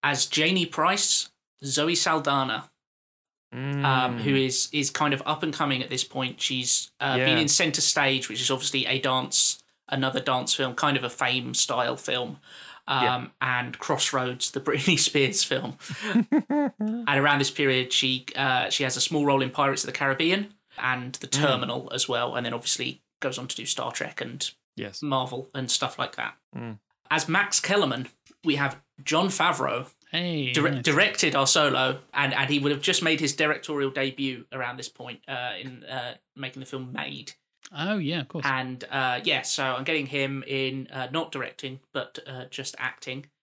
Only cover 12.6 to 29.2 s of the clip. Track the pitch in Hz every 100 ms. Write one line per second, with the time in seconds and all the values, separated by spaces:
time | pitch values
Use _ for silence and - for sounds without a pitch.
12.6 | - - - 135 123 127 127 _ 131 123
13.6 | 123 120 - 135 - 135 127 131 - 135
14.6 | 143 143 139 156 - 147 131 - - 131
15.6 | 113 - - - 214 202 - 311 - 294
16.6 | 285 - 214 226 226 139 143 143 139 -
17.6 | 139 131 127 - 131 127 - - 135 127
18.6 | 98 - 131 131 - 156 143 135 127 131
19.6 | 139 131 - 131 139 135 165 196 202 -
20.6 | _ - 123 127 123 127 - 139 147 127
21.6 | 123 127 127 131 - 120 123 120 120 120
22.6 | - - 123 135 _ _ 139 107 127 -
23.6 | 143 - 123 - 151 - 117 139 - -
24.6 | _ - 107 - 151 135 127 123 - 139
25.6 | 127 - 131 - 127 - 58 - _ -
26.6 | 117 107 _ _ _ 156 160 175 196 -
27.6 | - 202 156 123 127 _ - - 165 143
28.6 | 139 - _ - 135 156